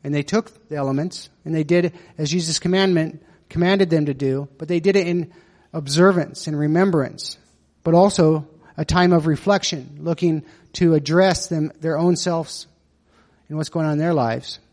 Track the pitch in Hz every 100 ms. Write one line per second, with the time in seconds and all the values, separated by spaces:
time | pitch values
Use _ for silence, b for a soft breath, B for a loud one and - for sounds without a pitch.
0 | 147 147 143 208 220 _ _ 151 139 135
1 | 170 - - _ - 160 151 175 175 B
2 | B B 151 175 165 160 180 185 196 175
3 | 160 - b b _ 156 175 196 190 165
4 | 147 131 135 135 143 _ 156 175 165 196
5 | 175 175 165 b b b b 160 143 143
6 | 185 180 151 - - 151 151 160 196 165
7 | 131 - - - _ _ _ _ - 165
8 | 196 202 160 156 143 - b b 151 165
9 | 180 175 160 147 - 202 - 160 131 143
10 | 156 170 175 160 B B B - 175 160
11 | 143 165 190 175 - 165 151 - 165 151
12 | 170 175 - 165 160 - - _ _ _
13 | _ b b b b 151 151 170 156 147
14 | 160 160 117 117 - - _